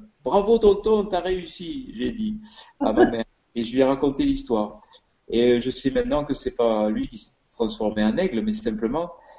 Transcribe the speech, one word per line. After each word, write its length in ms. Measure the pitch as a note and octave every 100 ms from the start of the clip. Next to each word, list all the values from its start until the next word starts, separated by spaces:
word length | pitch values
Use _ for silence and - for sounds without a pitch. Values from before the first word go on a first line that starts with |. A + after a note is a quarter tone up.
| - _
bravo 360 | B2 G3 G#3 A3+
tonton, 460 | G#3 G3 A3 G#3+ G#3
t'as 160 | F3+
réussi », 680 | F3+ F#3 D#3+ - E3+ C#3 B2+ A2
j'ai 140 | B2+
dit 260 | A2 G#2+ - - - - -
à 140 | C4+
ma 160 | A3 D4
mère. 160 | A#3 - _ _ A#2
Et 80 |
je 100 | A2+
lui 60 | B2+
ai 40 |
raconté 400 | C3 C3+ C#3+ C#3
l'histoire. 580 | C#3+ C3+ - A2 G#2 - _ - _ _ -
Et 320 | A2+ B2 A#2+
je 100 | B2+
sais 180 | - C3+
maintenant 320 | B2 A#2+ D3
que 100 | C#3+
c'est 220 | C3 B2+ -
pas 340 | A#2 A2 G#2+
lui 180 | A2+ C3+
qui 100 | G#2+
s'est 140 | - _ _
transformé 520 | - A2 - G#2+ G#2+
en 120 | G#2+ E3
aigle, 240 | F#3+ A2+
mais 120 | G#2+
simplement, 580 | G#2+ A#2 G#2 A#2 D#3 E3+ - -